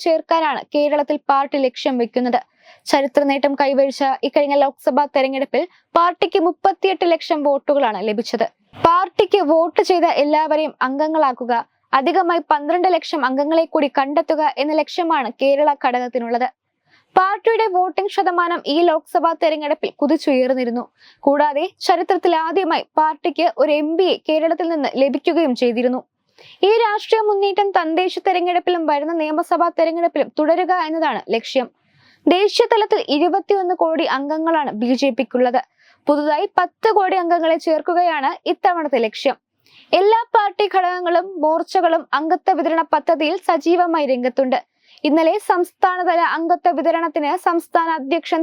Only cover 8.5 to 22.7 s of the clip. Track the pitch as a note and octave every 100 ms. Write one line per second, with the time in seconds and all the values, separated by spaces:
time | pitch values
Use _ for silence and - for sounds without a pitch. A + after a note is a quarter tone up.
8.5 | _ _ - - F4 F#4 - G#4+ G#4 D#4
9.5 | D#4+ E4+ - - F4+ E4 - D4 D4+ D#4
10.5 | D4+ D#4 - B3+ C#4 D#4 D#4+ C#4+ B3 A#3
11.5 | A#3 - _ - C4+ C#4 F4 E4+ F4 D4+
12.5 | D4+ D4 F4 F#4 E4+ - D#4 B3+ C4 D4
13.5 | D#4+ E4 D#4+ C#4+ - C4+ D4 D#4+ D4+ D4+
14.5 | - D4 D#4 D4 - E4+ D#4 A#3 - C4+
15.5 | C#4 D4+ C#4+ C#4 B3 B3 B3 A#3 A#3+ B3+
16.5 | - _ _ _ _ _ - F#4+ G4+ A4+
17.5 | A4+ A4 F4+ F#4 E4 G4 - F#4 F4 E4+
18.5 | E4+ - D4 F4 D#4 - F4 D#4+ E4 E4
19.5 | D#4 D4 D4+ - - C#4+ D#4 - B3+ B3+
20.5 | C4 B3 A#3+ - _ - _ - C#4+ D4
21.5 | C#4+ F4+ - - F4 - F#4 F#4 D#4+ D#4+
22.5 | E4+ F#4